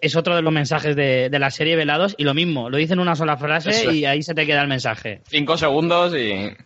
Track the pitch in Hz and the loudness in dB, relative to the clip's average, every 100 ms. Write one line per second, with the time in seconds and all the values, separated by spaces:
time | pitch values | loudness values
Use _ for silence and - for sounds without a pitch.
0 | 151 160 180 175 160 156 139 156 151 143 | -2 0 0 2 2 0 0 0 0 0
1 | 139 131 131 143 139 - 156 165 151 151 | 2 2 2 0 0 0 0 2 2 0
2 | 196 202 143 143 175 143 117 139 160 185 | 0 0 0 0 0 -2 -2 -2 0 0
3 | 180 156 156 139 147 160 156 220 214 160 | 0 0 0 -2 -2 -2 0 0 0 0
4 | 143 147 156 156 151 147 143 131 117 107 | 0 0 -2 -2 0 2 0 -2 -2 -4
5 | 113 98 - 151 143 165 156 143 170 175 | -8 -12 -4 -2 0 0 2 2 2 2
6 | 175 160 110 98 104 - | 2 0 -2 -4 -6 -12